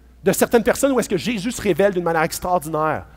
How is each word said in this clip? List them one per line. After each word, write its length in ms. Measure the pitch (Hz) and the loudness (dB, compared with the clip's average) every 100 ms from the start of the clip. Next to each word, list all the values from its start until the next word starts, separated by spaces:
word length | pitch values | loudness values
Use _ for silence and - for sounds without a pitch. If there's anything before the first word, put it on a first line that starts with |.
| - - | -20 -4
De 80 | 190 | 0
certaines 320 | - - 233 | 2 2 2
personnes 280 | 226 - 277 | 2 0 2
où 80 | 247 | 0
est-ce 100 | - | 0
que 80 | 180 | -2
Jésus 340 | 175 226 214 | -2 -4 -6
se 100 | - | -4
révèle 320 | 208 165 202 | -2 2 2
d'une 100 | 180 | 2
manière 200 | 170 165 | 0 0
extraordinaire. 840 | 160 - 180 180 160 156 156 120 - | 0 -2 -2 -2 -2 -2 -2 -2 -8